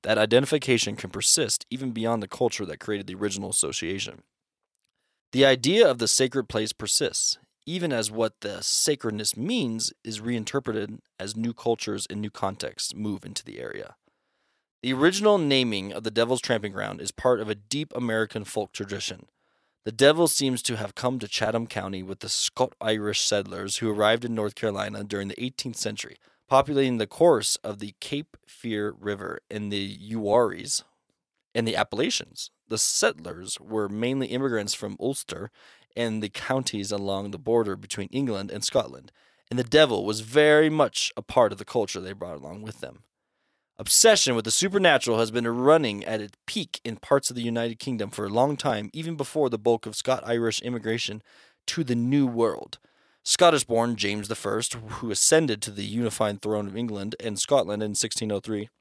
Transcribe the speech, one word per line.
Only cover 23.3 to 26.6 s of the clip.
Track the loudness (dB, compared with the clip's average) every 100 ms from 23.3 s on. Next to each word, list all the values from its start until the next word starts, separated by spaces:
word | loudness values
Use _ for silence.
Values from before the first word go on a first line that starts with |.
| 0 -2 -8 -6 -2
who | -2
arrived | 4 4 4 0
in | -2
North | -4 -2
Carolina | -4 -2 -6 -6
during | -6 -6 -6
the | -6
eighteenth | -8 -6 -10 -6
century, | -6 -6 -12 -14 _ _ _
populating | 4